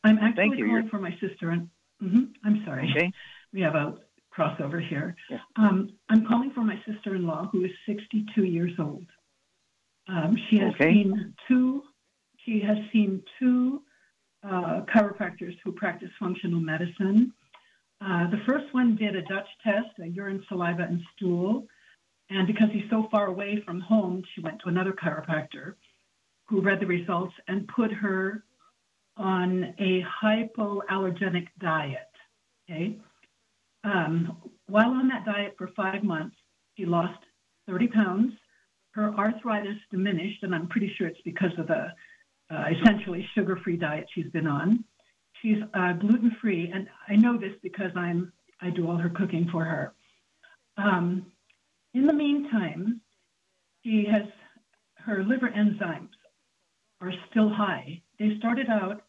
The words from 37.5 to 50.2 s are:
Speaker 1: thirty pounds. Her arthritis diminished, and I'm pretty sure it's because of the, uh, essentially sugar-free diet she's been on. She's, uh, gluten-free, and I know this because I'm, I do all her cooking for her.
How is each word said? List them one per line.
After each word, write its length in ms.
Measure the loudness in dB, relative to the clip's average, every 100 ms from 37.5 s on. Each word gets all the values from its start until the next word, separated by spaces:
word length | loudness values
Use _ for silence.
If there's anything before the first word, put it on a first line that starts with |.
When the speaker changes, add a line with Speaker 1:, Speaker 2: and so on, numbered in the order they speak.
| _ -8
Speaker 1:
thirty 200 | 0 2
pounds. 460 | 4 2 2 0 0 _ _ _ _ _
Her 220 | -2 -2 2
arthritis 640 | 0 0 -2 -4 -4 -10 -6
diminished, 520 | -2 0 0 -2 -6
and 100 | -4
I'm 140 | -4 -2
pretty 260 | -2 -2 -4
sure 100 | -6
it's 140 | -6 -10
because 260 | -2 -2 -2
of 100 | -2
the, 200 | -2 -2 -12 -20 -20 _ _ _
uh, 140 | -6 -2 4
essentially 480 | 4 4 -2 -6 -4 -2
sugar-free 420 | -2 -2 -2 -2
diet 300 | -2 -4 -8
she's 160 | -8 -6
been 160 | -4 -2
on. 360 | 0 2 2 0 _ _ _ _ -8
She's, 160 | 0 0 0
uh, 200 | -2 0
gluten-free, 800 | 0 4 4 4 0 -2 0 -2
and 140 | -6 -8 -14 2
I 60 | 6
know 220 | 6 4
this 160 | -4 -8
because 280 | -12 -6 -6 -4
I'm, 360 | -2 -2 -4 _ _ _
I 80 | -6
do 180 | -2 -2
all 100 | 0
her 120 | -2
cooking 380 | -2 -2 0 0
for 140 | -2 -2
her. 280 | -4 -6 _ _ _